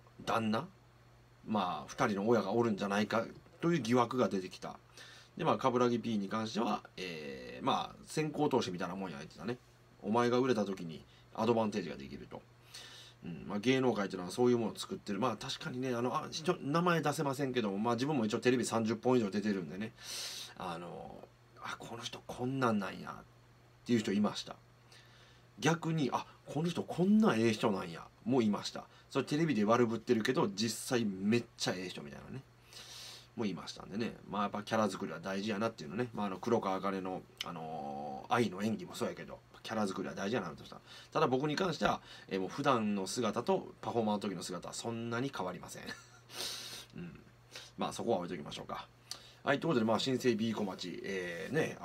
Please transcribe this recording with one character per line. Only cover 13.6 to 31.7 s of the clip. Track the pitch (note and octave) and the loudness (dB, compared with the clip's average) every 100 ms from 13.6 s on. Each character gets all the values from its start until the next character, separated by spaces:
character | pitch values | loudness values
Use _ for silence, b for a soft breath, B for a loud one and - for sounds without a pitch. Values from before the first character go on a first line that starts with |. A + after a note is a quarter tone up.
| A#2+ C3 | 2 4
能 | B2+ | 4
界 | G#2 F#2+ | 2 0
っ | |
て | F#2 | -4
い | |
う | |
の | F2+ | -4
は | |
そ | B2 | 4
う | B2 | 4
い | |
う | A#2+ | 4
も | G#2 | 2
の | |
を | - | -4
作 | - F#2 | -8 -8
っ | |
て | - | -4
る。 | G2 | -2
ま | B2 | -2
あ、 | G#2+ | -2
確 | C3+ - | -6 -6
か | D#3 | -6
に | B2+ | -4
ね、 | C3 | -2
あ | A#2+ | 0
の、 | B2 | 0
あ、 | D3 C3+ | -2 -6
ち | C3+ D#3 | -4 0
ょ、 | F3 | 0
名 | C#3 E3 | 2 4
前 | F3 E3 | 4 4
出 | D3 | 2
せ | C#3 | 0
ま | C#3 | 0
せ | C3 C3+ | 0 0
ん | |
け | B2 | 2
ど | G#2 | 0
も、 | G2 | 2
ま | A#2 | 2
あ、 | |
自 | A#2+ | 2
分 | C#3 C#3 | 2 2
も | G#2+ | 2
一 | |
応 | A2+ | 2
テ | B2+ | 4
レ | B2 | 4
ビ | G#2 | 4
三 | A2+ | 2
十 | A2 G#2+ | 2 2
本 | B2 B2+ | 4 4
以 | |
上 | G2+ | 4
出 | G#2 | 2
て | G#2 | 2
る | F#2+ | 0
ん | D2+ | -2
で | F#2 | -6
ね。 | A2 - B B B B B B | -8 -10 B B B B B B
あ | F2 E2 | -6 -6
の、 | E2+ D#2+ - - - - - - | -8 -10 -12 -14 -18 -20 -20 -14
あ、 | - - | -10 -10
こ | - A#2 | -10 -10
の | |
人 | - A#2+ - | -10 -10 -10
こ | - | -4
ん | B2+ C3+ | -2 2
な | A#2+ | 4
ん | G#2+ | 2
な | F#2+ | 0
ん | F2+ | -6
や | D2 - | -10 -12
っ | - - - - - - - | -16 -20 -20 -20 -20 -8 2
て | |
い | A#2 | 2
う | |
人 | G#2+ | 4
い | G#2 | 2
ま | G2 - | 2 0
し | |
た。 | - - - - B B B B B B B - | -8 -12 -18 -20 B B B B B B B 0
逆 | D3+ E3 E3 | 2 2 0
に、 | D#3+ C3 | 0 0
あ、 | - - B - | 0 -4 B -6
こ | C#3 | -2
の | E3+ | 0
人 | G3+ | -2
こ | - - | -2 2
ん | F#3+ G#3+ | 6 8
な | G#3+ | 8
え | A2+ A#2 | 6 4
え | |
人 | G#2+ A#2 | 4 2
な | F#2 | 2
ん | F2 | -4
や | E2+ - - A2 | -10 -14 -6 2
も | C3 | 4
い | G#2+ | 4
ま | F#2+ | 2
し | - | -2
た。 | - - B B | -8 -12 B B
そ | C#3 | -4
れ | |
テ | B2 D3 | 0 2
レ | E3 | 2
ビ | |
で | G#2+ | 4
悪 | G#2 A#2 A2+ | 6 6 6
ぶ | A2+ | 2
っ | |
て | - | 2
る | A2 | 2
け | A#2 | 4
ど、 | A#2+ A2 | 2 2
実 | G2 A#2 - - | 0 -2 -2 0
際 | A#2+ G#2 | 0 0
め | F#2+ G#2 A#2 | 0 2 2
っ | - - | 2 -4
ち | |
ゃ | B2 | -4